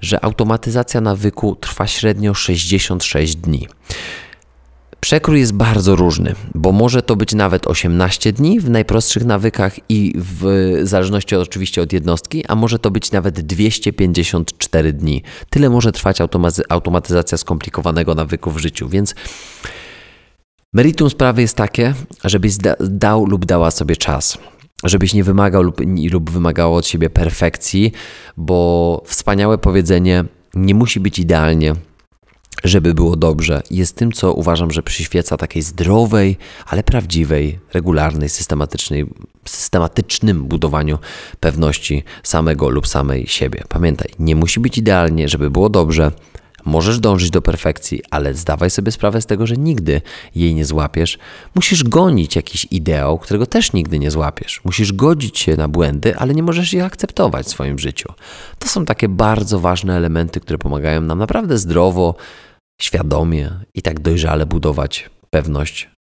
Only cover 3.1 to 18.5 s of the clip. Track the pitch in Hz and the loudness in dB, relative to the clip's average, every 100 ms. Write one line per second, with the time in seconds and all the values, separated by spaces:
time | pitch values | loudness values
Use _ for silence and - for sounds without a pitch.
3.1 | 73 80 80 82 71 - - - - - | 0 0 -2 -2 -2 -4 -16 -16 -14 -12
4.1 | - - - _ _ _ - _ - - | -16 -18 -20 _ _ _ -20 _ -8 0
5.1 | 151 - 151 120 101 113 104 95 92 90 | 0 4 4 4 2 2 4 4 4 4
6.1 | 80 85 - - - 90 98 120 123 - | 2 -2 -4 -6 0 2 4 4 2 0
7.1 | 107 104 107 98 90 - 87 87 85 92 | 0 0 2 2 2 0 0 2 2 2
8.1 | - 107 110 151 226 143 113 107 110 - | 0 -2 2 2 2 2 0 2 2 2
9.1 | 104 117 104 110 - 95 - - 107 98 | 0 0 2 0 0 -2 -2 -2 0 0
10.1 | - 92 85 95 98 92 85 92 98 95 | -2 -6 -2 2 2 2 0 2 2 2
11.1 | 101 - 95 87 95 92 - 82 92 80 | -2 0 -2 0 -4 -4 -2 0 0 0
12.1 | 85 - 156 - 110 113 117 107 98 - | -2 -2 -8 -2 0 2 0 0 -2 0
13.1 | 101 92 85 78 87 107 - 104 - 92 | 0 0 -2 -6 0 0 2 -4 0 2
14.1 | 85 80 90 82 - - 82 78 71 76 | 2 0 -2 -4 -6 -2 2 2 0 -2
15.1 | 67 - - - 139 139 120 117 - 95 | -2 -6 -18 -2 2 4 4 2 0 -2
16.1 | 95 87 90 85 80 - 85 87 87 - | 0 0 2 2 0 0 -2 0 -2 0
17.1 | 87 82 82 - 82 - - 85 82 82 | 0 0 -2 -2 -4 -4 -4 -2 0 0
18.1 | 80 80 82 87 | 0 -2 -4 -4